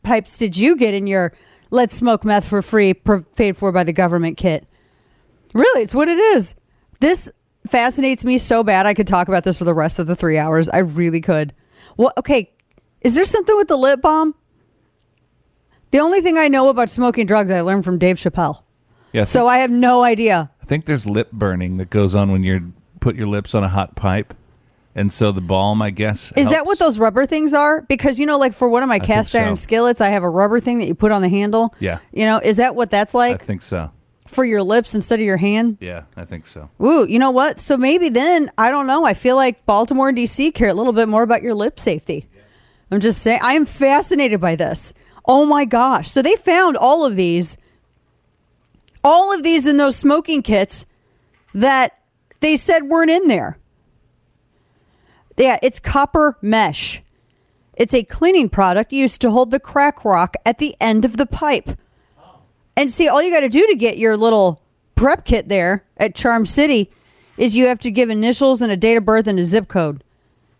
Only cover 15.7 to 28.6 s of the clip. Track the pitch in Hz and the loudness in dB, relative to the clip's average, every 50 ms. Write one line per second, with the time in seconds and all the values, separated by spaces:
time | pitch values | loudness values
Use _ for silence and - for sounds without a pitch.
15.7 | _ _ _ - - 277 302 330 370 392 330 359 320 320 311 294 277 269 262 277 | _ _ _ 0 0 2 2 4 2 2 2 2 2 2 2 2 2 4 4 4
16.7 | 269 233 240 220 - - 247 247 233 233 226 180 208 214 208 185 190 180 170 180 | 4 2 0 -2 0 0 0 0 0 0 0 0 2 0 2 0 0 -2 0 0
17.7 | 190 202 175 180 180 170 180 180 185 175 - 180 - - 175 147 147 - _ _ | 0 -2 0 -2 -2 0 2 0 0 0 -2 -4 -2 -2 -2 -2 -4 -8 _ _
18.7 | _ _ _ _ _ _ _ _ - 110 104 - - 247 240 240 247 254 262 254 | _ _ _ _ _ _ _ _ -2 -2 0 2 2 2 4 4 4 2 2 2
19.7 | 240 240 247 247 247 247 247 240 233 208 233 220 196 170 156 147 _ _ - - | 2 2 4 4 4 4 4 2 2 2 2 0 2 0 -2 -4 _ _ -8 -4
20.7 | 143 156 160 - 151 131 104 104 101 110 117 - - 110 104 98 92 90 90 90 | -4 -4 -2 -2 -4 -4 -2 -2 -2 -2 -2 -4 -4 -4 -2 -2 -2 -2 -4 -4
21.7 | 92 92 92 90 - 107 101 95 90 104 101 98 95 92 95 92 95 95 85 87 | -6 -6 -6 -4 0 0 0 2 2 2 2 2 2 0 0 0 0 -2 -4 -8
22.7 | - _ _ _ _ - - 123 95 - 107 101 104 104 101 - - 113 98 95 | -16 _ _ _ _ -4 -4 -2 -2 -2 -4 -4 -4 -4 -6 -4 -2 -2 -2 0
23.7 | 92 98 95 - - - - - 95 104 107 - - - _ _ _ _ _ _ | -2 -2 -4 -4 -6 -6 -4 -2 -2 -2 -4 -8 -14 -20 _ _ _ _ _ _
24.7 | _ _ _ _ - - 101 101 - - 113 104 101 95 90 87 95 95 98 101 | _ _ _ _ -6 -4 -4 -4 -2 0 -2 0 0 -2 -4 -2 0 0 0 0
25.7 | 107 107 107 104 95 92 107 107 104 - - - - - 285 240 302 320 294 349 | 0 -2 -2 -4 -4 -4 -4 -4 -4 -6 -8 -6 -2 0 2 2 2 0 0 -2
26.7 | 403 - 359 320 240 214 220 220 185 240 277 269 320 311 311 302 285 294 294 294 | -2 0 0 0 0 0 0 0 0 0 -2 -2 -2 -2 -2 0 0 2 2 2
27.7 | 302 311 311 - 277 254 - 277 262 220 285 294 302 277 277 254 208 - | 0 -2 -2 -4 -4 -2 0 -2 -2 0 -2 0 0 0 0 0 -2 -2